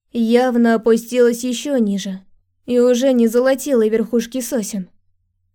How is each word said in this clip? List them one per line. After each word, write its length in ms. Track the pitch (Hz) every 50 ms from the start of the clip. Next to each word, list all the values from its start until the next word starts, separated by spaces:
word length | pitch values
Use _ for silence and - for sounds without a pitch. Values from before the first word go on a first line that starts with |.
| _ _
явно 640 | - 240 226 220 233 240 254 254 240 240 233 233 226
опустилось 680 | 220 220 233 226 226 233 - 240 247 240 240 240 233 247
ещё 320 | 254 240 233 - 294 285
ниже 440 | 254 220 202 202 190 - 202 190 190 - _ _ _ _ _ _ _ _
и 140 | - 247 247
уже 340 | 240 247 247 233 262 277
не 140 | 262 240 233 226
золотило 580 | 220 240 254 262 269 262 - 294 277 233 220
верхушки 540 | 220 220 226 220 226 - 233 226 - - 262
сосен, 480 | 240 - 294 240 202 - - 196 180 - _ _ _ _ _ _ _ _ _ _ _ _